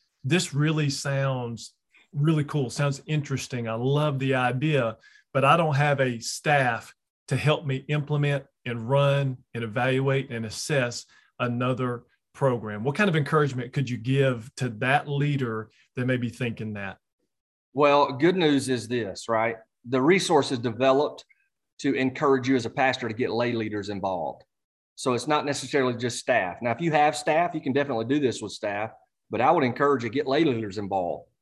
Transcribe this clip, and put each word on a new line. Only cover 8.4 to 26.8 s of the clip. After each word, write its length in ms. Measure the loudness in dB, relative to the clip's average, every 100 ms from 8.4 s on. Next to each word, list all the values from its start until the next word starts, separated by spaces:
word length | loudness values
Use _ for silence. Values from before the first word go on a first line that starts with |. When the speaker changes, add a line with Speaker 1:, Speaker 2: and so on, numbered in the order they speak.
| -6 _ -8
Speaker 1:
and 220 | -6 0
run 500 | 2 4 2 0 -4 _
and 100 | -8
evaluate 640 | -6 -2 0 2 2 0 -2
and 140 | -8 -8
assess 600 | -8 -2 0 0 -6 -14 _ _ -4
another 640 | -4 0 -2 -2 -4 -6 -12 _ _
program." 500 | 0 0 0 -4 -4
What 120 | -4 0
kind 120 | 0
of 80 | 2
encouragement 560 | 2 2 2 -2 -6
could 160 | -4 -4
you 80 | -4
give 580 | 0 2 2 0 -8 -6
to 120 | -6 -2
that 280 | 0 0 0
leader 640 | -2 0 0 -2 -4 -10 _ _ -6
that 100 | -2
may 120 | -2
be 100 | -2
thinking 460 | -4 -6 -6 -8
that? 240 | -8 -10 -14 _ _ _ _ _ _ _
Speaker 2:
Well, 380 | 2 6 6 4
good 240 | 4 2 4
news 320 | 4 4 2
is 200 | -2 -2
this, 400 | -4 -4 -8 -2
right? 280 | 0 0 -4 -14 _ -2
The 120 | 2
resource 520 | 6 4 6 4 4
is 60 | -2
developed 680 | -4 2 4 4 2 -4 -20 _ _ _ _ -6
to 160 | -2
encourage 540 | 0 -2 2 2 4 2
you 80 | 0
as 100 | 0
a 40 |
pastor 380 | 0 0 0 -6
to 60 |
get 160 | -4 -2
lay 220 | 0 -2
leaders 360 | -2 -4 -6 -6
involved. 560 | -4 -4 -4 -6 -10 _ _ _ _ _
So 200 | -6 -2
it's 120 | -2 0
not 200 | -2 0
necessarily 480 | -6 -2 0 0
just 240 | -2 -6 -4
staff. 400 | 0 0 0 -4
Now, 100 | -4
if 100 | -2